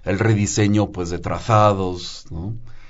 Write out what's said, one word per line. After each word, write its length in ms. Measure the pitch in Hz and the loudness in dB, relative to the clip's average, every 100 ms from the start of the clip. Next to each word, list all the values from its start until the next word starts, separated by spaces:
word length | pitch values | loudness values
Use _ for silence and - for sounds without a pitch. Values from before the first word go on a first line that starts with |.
el 160 | - 95 | -4 0
rediseño, 720 | 107 107 101 - 104 104 101 | 2 2 2 2 2 4 2
pues, 180 | 92 87 | -2 -6
de 100 | 87 | -4
trazados, 1080 | 85 85 - 107 107 98 92 90 90 - - | -4 -6 2 4 6 4 -2 -6 -10 -14 -12
¿no? 260 | 78 95 113 - - - | -10 -8 -8 -10 -14 -14